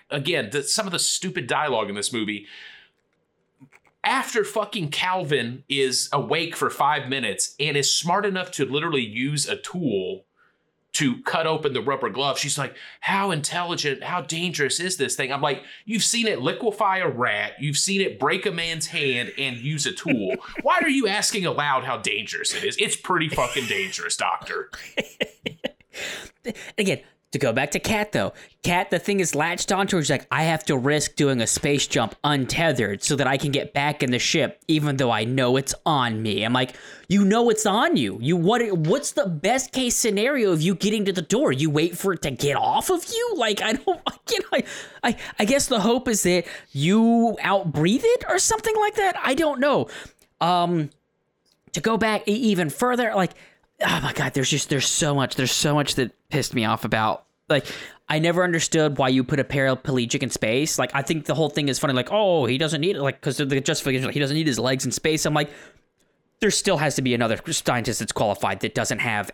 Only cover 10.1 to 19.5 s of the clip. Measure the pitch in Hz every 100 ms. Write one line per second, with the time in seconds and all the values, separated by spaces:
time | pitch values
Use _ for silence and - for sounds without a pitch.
10.1 | 95 - _ _ _ _ _ _ - 139
11.1 | 123 - 175 160 151 147 123 117 135 113
12.1 | 98 143 - 143 147 127 - - - -
13.1 | 196 196 156 143 175 175 170 147 135 139
14.1 | 175 175 165 180 143 135 - 180 180 120
15.1 | - 131 135 147 131 - - 208 220 -
16.1 | 233 226 156 135 175 220 202 202 190 170
17.1 | 117 120 104 104 - 147 147 - 196 180
18.1 | 104 143 190 196 175 165 165 - 170 139
19.1 | 120 113 - 135